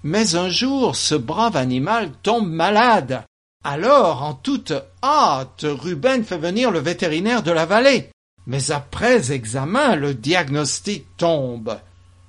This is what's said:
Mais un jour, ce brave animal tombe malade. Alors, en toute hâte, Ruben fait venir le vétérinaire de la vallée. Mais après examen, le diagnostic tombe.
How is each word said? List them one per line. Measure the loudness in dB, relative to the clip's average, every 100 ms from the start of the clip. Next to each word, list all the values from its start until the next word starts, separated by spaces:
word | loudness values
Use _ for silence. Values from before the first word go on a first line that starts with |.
Mais | 0 0 2 0
un | 0
jour, | 0 0 2 0 0
ce | 0
brave | -2 -2 0 0 0
animal | 0 0 0 -2 -2 -4
tombe | 0 0 0
malade. | 0 2 4 4 4 0 -8 -8 _ _ _
Alors, | -8 -2 4 6 4 0
en | -4
toute | -6 -4 -4 -4 -6 -6 -4
hâte, | 0 4 4 2 -4 -6 -4
Ruben | -4 -6 -2 0 0 -2
fait | -4
venir | -4 0 0
le | 0
vétérinaire | -2 -2 -2 -2 0 0
de | 0
la | 0 2
vallée. | 4 4 4 -2 _ _ _ -8
Mais | -6 -2
après | -4 -6 -2 2 2 2
examen, | -4 -4 -6 -2 0 2 2
le | -2 -4
diagnostic | 0 0 0 -2 -2 -4 -6 -8 -10 -4
tombe. | 0 0 -2 -6 -8 -10 -14 -20 -20 _